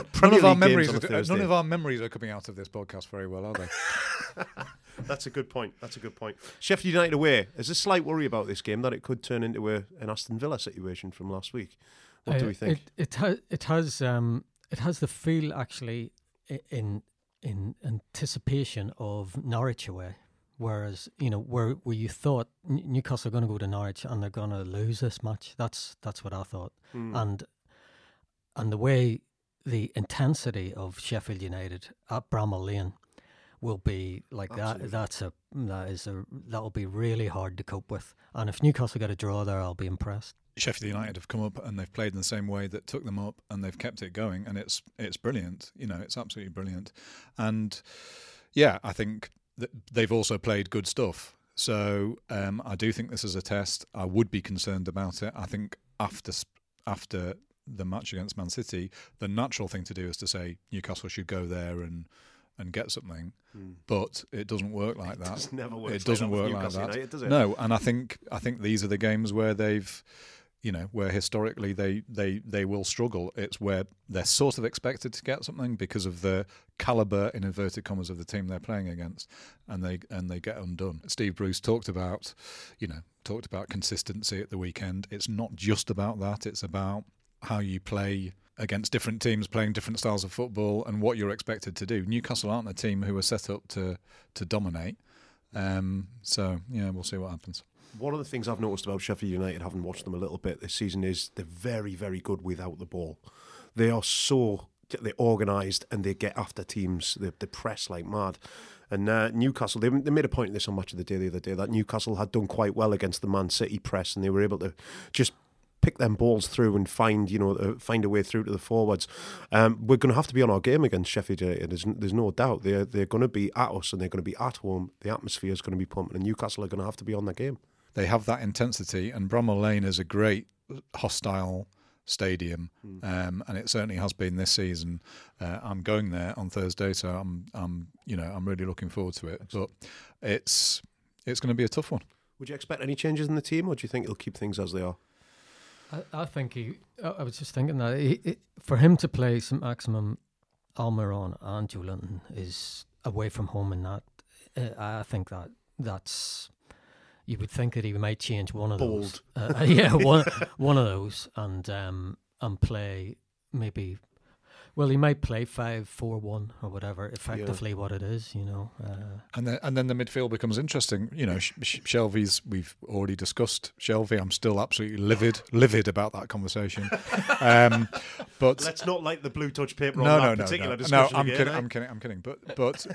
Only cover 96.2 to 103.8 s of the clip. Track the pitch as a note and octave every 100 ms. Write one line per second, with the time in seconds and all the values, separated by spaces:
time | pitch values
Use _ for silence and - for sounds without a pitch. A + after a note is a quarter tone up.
96.2 | - - F#2+ F2+ G2+ A#2+ G2 F#2 F2 F#2+
97.2 | F#2 E2+ - F2 - _ - G#2+ C3+ D3
98.2 | C#3+ B2+ A2 G#2+ A2 G2 G2+ G2 - G2+
99.2 | G#2 F2+ F#2+ E2 F2 F2+ F2 F2 - F2
100.2 | F#2 F2 F#2+ D#2+ F#2+ - G#2 F#2+ F#2 F2+
101.2 | - - E2 F2 B2 A2+ G#2 F2+ G2+ F#2
102.2 | - F#2+ F#2 F2 F2+ E2 F2 F2 E2 D#2+
103.2 | - - - - - A2+